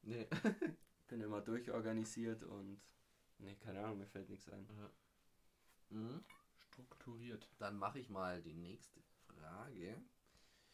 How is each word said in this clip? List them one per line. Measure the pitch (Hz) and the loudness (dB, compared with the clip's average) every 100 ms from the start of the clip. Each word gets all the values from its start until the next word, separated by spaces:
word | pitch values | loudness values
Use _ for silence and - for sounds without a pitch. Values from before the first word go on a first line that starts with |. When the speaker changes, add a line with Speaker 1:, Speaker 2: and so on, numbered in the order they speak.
Speaker 1:
Nee. | 107 117 - | -4 -2 2
<laughs> | - 220 202 320 - - - - | 6 6 6 2 0 -12 -20 -4
Speaker 2:
Bin | 120 | 0
immer | 104 104 | 2 2
durchorganisiert | 101 120 120 113 110 110 110 - 113 110 | 4 2 4 2 4 4 4 2 2 2
und, | - 101 98 101 - - - - - - | -2 -6 -6 -8 -12 -20 -20 -20 -20 -12
nee, | 101 101 | -10 -6
keine | 117 98 | -4 0
Ahnung, | 107 101 | 0 0
mir | 101 | -2
fällt | 98 92 | -4 -6
nichts | 98 - | -8 -8
ein. | 101 101 | -10 -8
Speaker 1:
Ja. | 107 104 - _ _ - - - - - - - 107 | -8 -8 -12 _ _ -20 -20 -20 -20 -20 -20 -6 -2
Mhm. | 113 156 - - - - - | 0 -2 -6 -14 -20 -20 -18
Speaker 3:
Strukturiert. | - 127 - - 117 120 110 - - | -16 -16 -12 -8 -6 -6 -6 -8 -2
Speaker 1:
Dann | 101 101 | 0 4
mach | 98 | 4
ich | 135 120 | 4 0
mal | 95 92 90 | 2 4 2
die | 82 | -2
nächste | 80 87 104 - - - - - | -6 -6 -8 -12 -20 -20 -20 -18
Frage. | - 78 90 131 107 87 131 254 - - - - - - | -12 -8 -6 -6 -4 -4 -4 -8 -18 -20 -20 -20 -20 -20